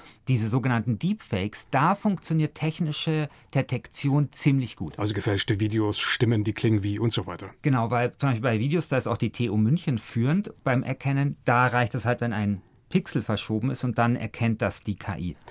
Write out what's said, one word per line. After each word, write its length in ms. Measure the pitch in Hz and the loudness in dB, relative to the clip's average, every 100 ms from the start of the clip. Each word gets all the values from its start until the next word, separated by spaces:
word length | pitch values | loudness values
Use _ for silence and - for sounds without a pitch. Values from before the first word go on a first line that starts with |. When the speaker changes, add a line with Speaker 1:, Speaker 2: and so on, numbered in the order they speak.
| - - - | -20 -8 0
Speaker 1:
diese 220 | 123 110 | 0 2
sogenannten 500 | 127 127 117 117 104 | 0 2 0 0 -2
Deepfakes. 680 | 180 214 - 95 101 - - | -2 -4 -4 -2 -2 -6 -2
Da 240 | 131 160 | 2 2
funktioniert 640 | 202 214 185 - 160 151 - | 2 0 -2 0 0 0 -2
technische 720 | 156 - 156 147 165 156 147 - - | -4 -2 -4 -4 -2 -2 -4 -8 -4
Detektion 800 | 139 - 123 - - 139 143 143 | -2 0 -4 -6 -2 2 2 2
ziemlich 420 | - 151 135 120 | 2 2 2 0
gut. 120 | - 85 - | -6 -8 -4
Speaker 2:
Also 180 | 107 | -2
gefälschte 460 | 101 107 98 - 101 | -2 0 0 0 0
Videos, 380 | 107 110 104 - | 2 2 0 0
Stimmen, 460 | - - 117 113 | 0 2 2 2
die 80 | 107 | 0
klingen 300 | - 117 107 | 0 2 2
wie 160 | 101 104 | 0 -2
und 140 | 117 | -2
so 140 | - - | -2 -6
weiter. 240 | 87 104 - | -8 -12 -4
Speaker 1:
Genau, 280 | 151 131 113 | 0 2 2
weil 220 | 117 123 - | 0 0 0
zum 140 | 143 | 0
Beispiel 120 | 113 | 0
bei 160 | 123 110 | 0 0
Videos, 300 | 143 165 - | 2 0 0
da 80 | 131 | 0
ist 100 | 110 | 0
auch 100 | 113 | 0
die 140 | 113 | -2
T 200 | - 120 | 0 0
U 60 | 107 | 2
München 420 | 107 165 - 117 | 4 2 0 -2
führend 540 | - 117 123 185 - - | -2 0 2 2 -2 -4
beim 180 | 135 127 | 0 0
Erkennen. 540 | - 135 139 139 143 - | 0 -4 -2 0 0 -2
Da 220 | - 120 123 | 2 4 4
reicht 280 | 123 120 | 2 0
es 120 | 120 120 | 0 0
halt, 140 | 120 | 0
wenn 120 | 120 | -2
ein 300 | 104 104 95 - _ - | 0 -2 -2 -6 _ -2
Pixel 340 | 185 - 120 | -2 0 -2
verschoben 480 | 110 104 - 110 131 | -2 -4 -2 -2 -2
ist 140 | 123 | -2
und 140 | 123 113 | -2 2
dann 180 | 117 120 | 2 0
erkennt 460 | 110 - 117 110 | -4 -2 0 0
das 200 | 101 - | -2 -2
die 140 | - 98 | -6 -6
K 220 | - 76 | -6 -6
I. 180 | 87 - - | -6 -8 -8